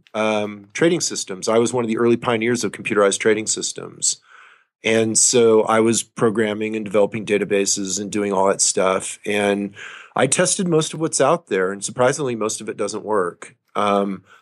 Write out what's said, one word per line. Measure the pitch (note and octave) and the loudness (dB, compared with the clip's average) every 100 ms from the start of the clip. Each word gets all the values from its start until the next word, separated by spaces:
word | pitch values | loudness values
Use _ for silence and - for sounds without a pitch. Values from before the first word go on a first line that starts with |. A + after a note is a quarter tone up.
| _ | _
um, | A2 A2 G#2+ G#2 G#2 G2+ | -4 -2 0 -4 -8 -14
trading | - E3+ E3+ | 0 2 2
systems. | - G#2 - F#2 A2+ | -2 -6 -8 -6 0
I | A2+ | 2
was | A#2 | 2
one | B2+ | 0
of | A2+ | -2
the | A2+ | 0
early | A#2+ A#2+ | 2 2
pioneers | B2+ A2+ A2+ A#2 | 0 -2 0 -2
of | G2+ | -4
computerized | - G2 G#2 G2+ G2 | -6 -2 2 2 2
trading | A2+ G#2+ G#2+ | 2 0 0
systems. | - E2+ - F2 - - - _ - - _ _ _ | -4 -6 -10 -14 -4 -4 -4 _ -20 -20 _ _ _
And | A2 A2+ A2 G#2+ | 0 2 2 2
so | - A#2+ A2+ A2 | 4 6 6 6
I | G#2+ A2 | 4 4
was | A2+ A2 | 4 0
programming | - - A#2+ G#2 G#2+ G#2 G#2+ | -4 -2 0 2 0 -2 -4
and | A2 | -4
developing | G2+ G#2 G2+ A2+ F#2 | -2 2 2 0 -2
databases | G#2 G2+ G2+ G2+ - F#2+ F#2+ | -2 2 0 0 -2 -4 -6
and | G2+ | -6
doing | G#2 G2+ | -4 -2
all | F#2+ G2 | 2 2
that | F#2+ | 2
stuff. | - G#2 F#2 F#2+ - - - | 0 2 0 0 -4 -10 -4
And | G#2 G2+ G2+ G2+ - - - - - | 0 0 0 -4 -10 -18 -18 -6 -2
I | C3+ | 0
tested | - F3+ - F3+ | 2 0 0 0
most | D#3 D3+ | 0 0
of | D#3 | -4
what's | D#3 - | -4 0
out | C3+ E3+ - | 2 2 0
there. | F#2+ F#2 | -2 -2
And | G2+ | -4
surprisingly, | - - B2 C#3 C3+ | -8 0 0 0 -4
most | A#2 G#2+ - | -4 -4 -6
of | A2 | -10
it | G2+ | -8
doesn't | G#2 G#2 | -6 -6
work. | G2+ G#2+ F2 - - _ _ G2 | -2 -2 -2 -6 -20 _ _ -2
Um, | G#2 G2+ G2+ F2+ - - | 2 2 0 -4 -14 -20